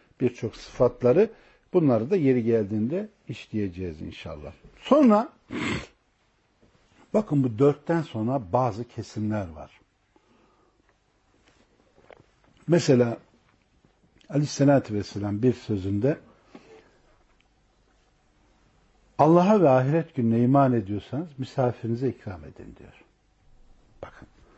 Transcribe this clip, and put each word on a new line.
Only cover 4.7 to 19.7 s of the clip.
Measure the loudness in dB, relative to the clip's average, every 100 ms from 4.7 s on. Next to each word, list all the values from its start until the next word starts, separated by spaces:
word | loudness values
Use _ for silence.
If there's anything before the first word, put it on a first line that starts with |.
| -20
Sonra, | 0 4 6 4 0 -10 _ -8 -8 -8 -10 _ _ _ _ _ _ _ _ _ _ _ _
bakın | -6 -2 -2
bu | -2 2
dörtten | 2 2 -2 -4
sonra | -4 -6 -4 -4 -4
bazı | -2 -2 -6 -12
kesimler | -14 -14 -8 -6 -6 -8
var. | -14 -20 _ _ _ _ _ _ _ _ _ _ _ _ _ _ _ _ _ _ _ _ _ _ _ -20 -20 _ _ _ _ 0
Mesela | 0 4 4 2 -2 _ _ _ _ _ _ _ _ _ _ -6
Aleyhisselatü | -4 -4 0 4 4 2
Vesselam | -6 -6 -8 -6 -2
bir | 0
sözünde | -2 -4 -6 -4 -2 -2 -2 -8 _ _ -20 _ -20 _ _ _ _ _ _ _ _ _ _ _ _ _ _ _ _ _ _ _ _ _ _ _ 0
Allah'a | 4 6 6 4
ve |
ahiret | 6